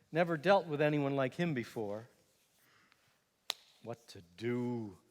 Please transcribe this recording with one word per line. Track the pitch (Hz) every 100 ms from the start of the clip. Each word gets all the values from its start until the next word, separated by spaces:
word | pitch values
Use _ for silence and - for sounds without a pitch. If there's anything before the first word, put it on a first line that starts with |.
| _
never | 156 175 165
dealt | 160 196 170
with | 147
anyone | 151 151 139 139
like | 131
him | - 175
before. | 135 110 - 104 104 117 _ _ _ _ _ _ _ _ _ _ _ _ _ - - _ _
What | 110 117 -
to | 98 85 87
do? | 113 123 120 120 107 87 _